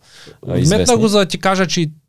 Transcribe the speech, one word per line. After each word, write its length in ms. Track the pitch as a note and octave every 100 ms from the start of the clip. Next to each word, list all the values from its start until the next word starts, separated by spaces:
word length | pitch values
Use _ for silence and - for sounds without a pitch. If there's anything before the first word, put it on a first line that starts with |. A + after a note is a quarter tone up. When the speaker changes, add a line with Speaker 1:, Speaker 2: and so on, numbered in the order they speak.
| _ - -
Speaker 1:
а, 40 | -
Speaker 2:
Вметна 200 | - C3
Speaker 1:
известни. 340 | C#3+ G#3 - A#3
Speaker 2:
го, 120 | A3
за 100 | G#3
да 80 | F#3
ти 140 | E3
кажа, 280 | F#3+ F#3+ F3
че 140 | F3+
и 100 | D#3 -